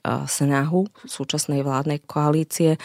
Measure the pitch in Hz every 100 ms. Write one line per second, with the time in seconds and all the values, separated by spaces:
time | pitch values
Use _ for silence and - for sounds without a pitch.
0 | - 123 139 - 143 139 151 180 196 _
1 | - - 135 151 - 139 139 135 147 147
2 | - 151 147 156 156 - 165 160